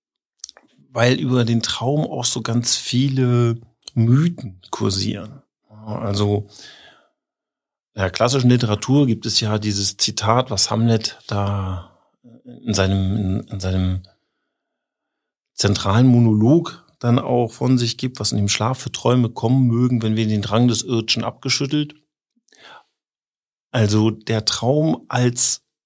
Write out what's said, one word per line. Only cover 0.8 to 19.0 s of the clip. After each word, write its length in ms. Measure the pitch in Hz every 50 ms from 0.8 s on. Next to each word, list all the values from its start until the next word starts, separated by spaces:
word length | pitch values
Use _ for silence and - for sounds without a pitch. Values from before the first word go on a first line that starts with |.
| _ _
weil 280 | - 117 117 123 131 -
über 240 | 156 127 127 123 117
den 200 | 113 120 117 113
Traum 380 | - - - 120 127 147 151
auch 240 | 156 - - 131 123
so 160 | - - 117
ganz 340 | 110 117 117 123 120 - -
viele 840 | - - - 123 123 135 139 131 135 127 123 120 120 120 117 117 117 - _ _ _ - - -
Mythen 680 | 117 113 113 123 139 160 170 170 - 131 101 92 92 - -
kursieren. 720 | - - 107 107 95 98 98 107 - 101 - 107 - - _ _ _ _ _ _ 107 107 107
Also, 640 | 107 98 - - 101 98 101 104 101 104 101 - - - - - - - - - - _ _ _ _ _ _ _ _ _ _ _ _ _ _ _ _ _ _ _ _ -
in 60 | 107
der 100 | 95 90
klassischen 380 | - - 113 120 131 139 123 123
Literatur 560 | 123 123 123 107 104 101 - - 131 147 147
gibt 180 | 123 110 - -
es 140 | 110 - -
ja 180 | 113 107 107
dieses 400 | 107 107 107 98 101 101 - -
Zitat, 540 | - - - 101 - 101 107 117 123 123 -
was 180 | 107 95 - -
Hamlet 480 | 107 110 113 117 113 110 110 - - - -
da 680 | - 107 101 101 98 101 98 95 92 92 87 90 - _ _ _ _ _ _ _ - - - -
in 300 | - - - 247 240 104
seinem, 420 | - 95 95 98 98 95 92 98
in, 220 | 110 98 92 95 110 -
in 120 | - - 98
seinem 440 | 92 95 92 92 92 92 92 92 90 - _ _ _ _ _ _ _ _ _ _ _ _ _ _ _ _ _ _ _ _ _ _ _ _ _ _ _ _ _
zentralen 500 | - - 101 101 - - 98 98 117 127
Monolog 800 | 131 120 120 120 113 107 107 110 120 151 170 - - - - _ _ _ _
dann 180 | - 120 120
auch 340 | 131 - - 123 120 120 113
von 280 | - - 127 127 131 123
sich 180 | 120 113 -
gibt, 220 | - - 127 127 -
was 120 | 110 -
in 60 | -
dem 120 | 104 101 101
Schlaf 280 | - - 107 120 127
für 140 | - - 120
Träume 380 | - -